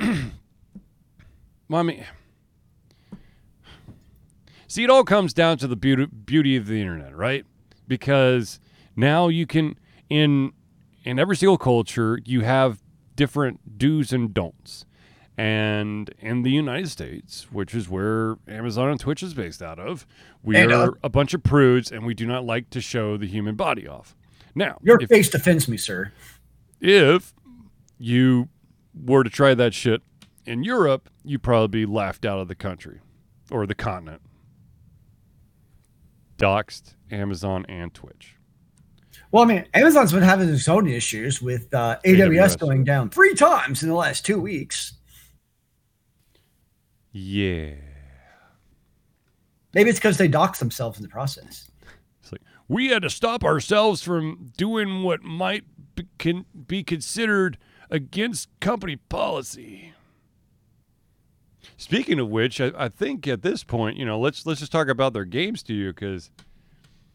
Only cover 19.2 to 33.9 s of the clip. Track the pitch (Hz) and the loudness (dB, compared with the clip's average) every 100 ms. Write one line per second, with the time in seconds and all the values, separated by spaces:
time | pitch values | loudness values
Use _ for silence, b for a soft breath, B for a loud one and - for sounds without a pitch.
19.2 | 185 147 87 - 85 82 95 117 - b | -8 -10 -10 -12 -16 -14 -12 -12 -16 b
20.2 | b b 110 110 117 120 117 - 143 135 | b b 0 4 6 4 2 -2 -2 0
21.2 | 143 156 - 143 131 123 117 110 117 110 | 0 0 2 4 6 4 -2 -8 -8 -6
22.2 | 113 127 120 113 120 131 - 123 107 104 | -4 -6 -4 -6 -6 -10 -6 -4 -4 -4
23.2 | 101 107 104 107 170 120 - 69 - _ | -6 -4 -4 -4 -4 -4 -8 -18 -20 _
24.2 | b b b - 180 - 190 233 120 220 | b b b -6 -4 0 6 6 8 6
25.2 | 190 131 180 165 135 110 - 92 101 - | 6 0 2 2 2 -4 -6 -8 -8 -12
26.2 | b b _ _ _ - 175 202 143 180 | b b _ _ _ -4 4 6 6 4
27.2 | - _ _ - - _ _ - 117 120 | 0 _ _ -20 -20 _ _ -12 0 2
28.2 | 131 123 127 _ _ _ _ 160 127 135 | 4 2 0 _ _ _ _ -10 2 2
29.2 | 117 - 139 123 120 101 123 110 _ _ | 2 4 4 4 2 0 -2 -2 _ _
30.2 | _ _ - 117 180 247 156 135 _ _ | _ _ -10 -6 -2 0 2 0 _ _
31.2 | - 135 - 117 110 110 107 107 95 92 | -10 -6 0 2 2 0 -2 -4 -6 -6
32.2 | 113 98 92 92 98 87 - - _ _ | -6 -6 -8 -10 -10 -12 -16 -20 _ _
33.2 | _ _ - 123 101 104 110 | _ _ -10 -6 -6 -6 -8